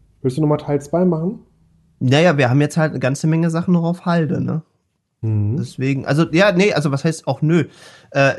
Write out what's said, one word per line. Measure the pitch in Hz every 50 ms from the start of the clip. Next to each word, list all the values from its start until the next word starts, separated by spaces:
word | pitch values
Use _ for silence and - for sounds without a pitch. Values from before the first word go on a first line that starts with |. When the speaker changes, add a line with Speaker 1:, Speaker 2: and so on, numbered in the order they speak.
| _ _ _ _ -
Speaker 1:
Willst | 131 131
du | 156
nochmal | 156 147 147 147
Teil | - 147 147 143
zwei | 143 - - 170 185
machen? | 185 165 156 165 190 240 - - _ _ _ _ _ _ _ _ _ _ -
Speaker 2:
Naja, | 131 123 135 151 170 180 151 143
wir | 131 117
haben | 127 143
jetzt | 147 147 -
halt | 170 156 156
eine | - 135
ganze | 131 127 143 - -
Menge | 156 160 160 170 165
Sachen | 160 165 175 185 180
noch | 170 165
auf | 170 175 175 -
Halde, | 180 170 170 160 139 - - 123
ne? | 120 131 160 - _ _ _ _ _ _ _ _ _ _ -
Speaker 1:
Mhm. | - 110 107 107 104 104 120 170
Speaker 2:
Deswegen, | 120 120 - - 127 135 139 135 -
also, | - 143 151 165 165 143
ja, | 170 196 208 185
nee, | 175 202 208 -
also | - 147 147 139
was | 139 -
heißt | 165 156 - -
auch | 143 127 - 156
nö? | 151 170 170 139 - - - - - - - _ -
Äh, | - 139 139 135 -